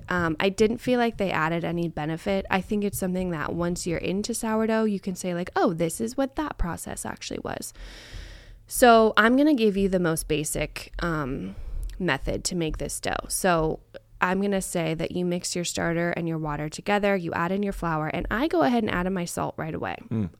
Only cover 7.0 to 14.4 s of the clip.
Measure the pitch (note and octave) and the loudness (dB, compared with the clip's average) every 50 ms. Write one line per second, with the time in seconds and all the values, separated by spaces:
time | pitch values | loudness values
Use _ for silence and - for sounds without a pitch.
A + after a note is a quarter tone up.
7 | - - - - - - - - - - - - - - - - - - - - | -8 -8 -8 -10 -8 -8 -8 -6 -6 -6 -6 -6 -8 -10 -12 -14 -16 -16 -16 -18
8 | - - - - - - - - - - - - - - - - B3+ A#3+ A3+ A3+ | -16 -14 -12 -12 -12 -14 -16 -20 -20 -20 -20 -20 -14 -4 2 6 8 10 10 10
9 | A3 G#3+ - G3+ G#3+ A#3 B3 C4+ D4 D#4 D4+ A3 A3 G#3 F#3 G3 G3 F#3 F#3+ F3+ | 8 6 6 6 6 6 6 6 6 6 6 6 4 4 4 4 2 2 4 2
10 | F3 D#3+ E3 D#3 - - D#3 D3+ D#3 - - D3 D3+ D3+ - - - - - - | 2 2 0 0 0 -2 -2 -2 -2 -2 -2 -4 -4 -4 -6 -10 -12 -10 -6 -4
11 | - E3+ D#3+ D#3 C#3+ B2+ C#3 - F3+ G3 G3 - - - - - - - - - | -2 -2 0 0 -2 -2 -4 -6 -6 -8 -8 -8 -8 -6 -4 -4 -4 -4 -4 -2
12 | F#3 F3 C3+ C3+ - - - - - - F#3 F3 D#3+ - - - C#3+ C#3+ - - | 0 0 0 0 0 -2 -4 -2 -4 -4 -2 -2 -2 -2 -2 -4 -6 -6 -6 -6
13 | - - - - - - - - - F#3 F3 D#3+ D#3+ D#3+ - - - _ - - | -4 -4 -4 -4 -4 -4 -4 0 2 4 4 4 2 0 -2 -4 -8 _ -20 -20
14 | _ _ - - F#3 F#3 F#3+ F#3+ | _ _ -4 0 0 2 2 2